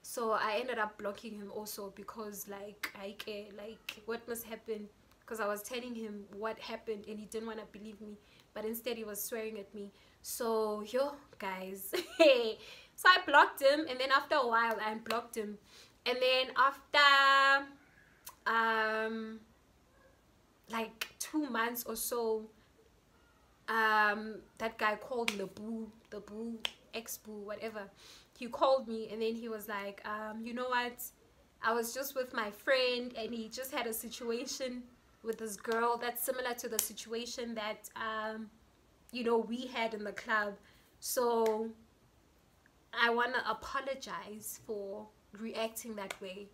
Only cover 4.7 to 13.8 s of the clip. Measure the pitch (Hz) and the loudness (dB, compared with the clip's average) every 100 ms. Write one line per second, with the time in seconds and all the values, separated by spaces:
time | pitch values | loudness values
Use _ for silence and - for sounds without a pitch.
4.7 | 214 208 _ _ - - 226 208 208 202 | -8 -8 _ _ -20 -12 -4 -2 -2 -6
5.7 | 247 247 226 220 208 202 202 220 220 - | -8 -6 -8 -8 -10 -12 -8 -6 -6 -8
6.7 | 226 226 208 - 214 214 220 226 220 208 | -8 -6 -8 -8 -12 -8 -8 -8 -10 -12
7.7 | 196 214 208 214 208 - - _ 214 220 | -14 -16 -14 -16 -16 -20 -20 _ -8 -6
8.7 | 226 247 226 214 202 - 226 220 214 196 | -4 -4 -6 -6 -8 -6 -6 -6 -8 -12
9.7 | 214 202 - - _ - - 233 220 214 | -12 -14 -16 -20 _ -10 -4 0 2 2
10.7 | 214 208 247 285 285 - - 196 185 190 | -2 -2 0 0 -2 -18 -10 -6 -6 -8
11.7 | 196 - 359 330 - 311 247 226 220 - | -8 -4 -4 -4 8 10 10 4 -4 -12
12.7 | - - - - 359 359 285 381 - 269 | -20 -20 6 8 8 8 8 8 8 6
13.7 | 294 | 6